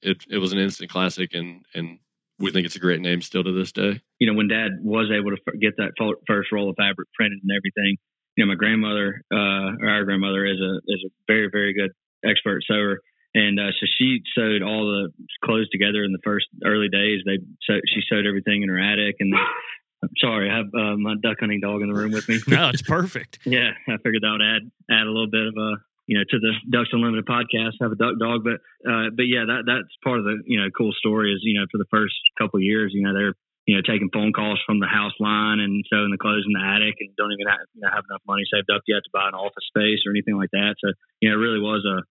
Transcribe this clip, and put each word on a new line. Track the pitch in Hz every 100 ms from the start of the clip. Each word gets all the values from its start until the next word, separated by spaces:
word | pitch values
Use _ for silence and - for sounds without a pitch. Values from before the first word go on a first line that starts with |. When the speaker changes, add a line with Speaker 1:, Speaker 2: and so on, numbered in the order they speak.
Speaker 1:
it, | - 92 -
it | 104
was | 92
an | 98
instant | 98 95 90
classic, | 92 92 87 90
and, | 87 85 87 _ 87
and | 82 85 _ _ _ _
we | 95
think | 95 85
it's |
a | 95
great | 90 85
name | 87 87
still | 85 95
to | 90
this | 92 92
day. | - 101 101 _ _
Speaker 2:
You | 117
know, | 107
when | 104
Dad | 110 110 95
was | 101 110 110 107
able | 101
to | 98 -
f-, | 104
get | 104 101
that | 101 -
fo-, | 110 - -
first | 104 98
roll | 107 101
of | 90
fabric | 101 95 90
printed | - 110 101
and | 95 98
everything, | 98 101 98 98 _ _ _ -
you |
know, | 107
my | 92
grandmother, | 107 110 107 104 101 98 -
uh, | 104 101 98 98 110
or | 107
our | 104
grandmother | 101 98 98 98
is | 98 92
a, | 95 95 -
is | 98 95
a | _ -
very, | 110 104
very | 101 101
good | 98 98 90 _ _ -
expert | 107 - 98 -
sewer. | 107 104 98 _ _ _
And, | 113 104 101
uh, | 101 95
so | 104 -
she | 127 127 -
sewed | - 110 107
all | 95 110 107
the | 101 95 - - -
clothes | - 113 107
together | 95 101 104
in | 101
the | 95
first | - 104 - -
early | - 104 104
days. | 98 104 104
They | 92 95 90 -
sew-, | - 104 -
she | - -
sewed | 107 104
everything | 98 92 104
in | 101
her | 92
attic. | 98 104 104 101
And | 98 - - - - - _ _
I'm | 92 -
sorry, | 127 110 98
I | 110
have, | 104
uh, | 113 107 104
my | 104 107
duck | 113 110
hunting | 107 107
dog | 101 104
in | 104
the |
room | 101 107
with | 107 107
me. | 113
Speaker 3:
<laughs> | 113
No, | 127 160
it's | 127
perfect. | - 160 185 - - -
Speaker 2:
<laughs> | -
Yeah, | 127 120 - -
I | 110
figured | 123 110
that | 107
would | 107
add, | 107 110 113 _ -
add | 113 110
a |
little | 110 110
bit | 110 110
of | 110
a, | 107 104 _ _ -
you | 107
know, | 98
to | 113
the | 110 110 -
Ducks | 120 117
Unlimited | 120 117 110 107
podcast, | 120 120 113 113 113
have | 120
a | 107
duck | 117 117
dog. | 113 117
But, | 110 113 _ _
uh, | - 117 110
but | 113 123
yeah, | 123 113
that, | 123
that's | 117 123 101 -
part | - 120
of |
the, | 104 107 -
you | 117
know, | 98 -
cool | 110 101
story | 110 107 107
is, | 98
you | 110
know, | 104 98
for | 107
the | 98
first | 107 104 - - -
couple | 110 101
of |
years, | 95 107 104
you | 101 98
know, |
they're, | 98 101 95 _ _ -
you |
know, | 101
taking | 92 110 98
phone | 110 107
calls | 104 107 101 -
from | 107
the | 95
house | 107 104 -
line | 107 107 107 107
and | 104 101 98
sewing | 107 104
the | 98
clothes | 107 104
in | 101
the | 101
attic | 98 101 107 104
and | 101 98
don't | 104
even | 101 101
have, | 101 -
you | 117
know, | 101
have | 104 98
enough | 98 101
money | 101 98
saved | 104 98
up | 101 -
yet | 104
to | -
buy | 98 98
an |
office | 95 98 - -
space | - 107 107
or | 101
anything | 101 107 104
like | 92
that. | 98 101 104
So, | 101 98 _ _
you | 110
know, | 107
it |
really | 117 110
was | 104 107 101
a | 95 90